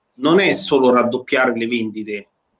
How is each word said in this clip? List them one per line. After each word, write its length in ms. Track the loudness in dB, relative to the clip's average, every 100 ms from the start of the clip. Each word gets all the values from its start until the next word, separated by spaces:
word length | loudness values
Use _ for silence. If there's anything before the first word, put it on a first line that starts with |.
| _ -4
non 200 | 2 2
è 140 | 2
solo 360 | 0 0 2 4
raddoppiare 680 | 4 0 -4 -2 0 0 -2
le 100 | -4
vendite, 640 | -4 -4 -8 -10 -10 -12 _ _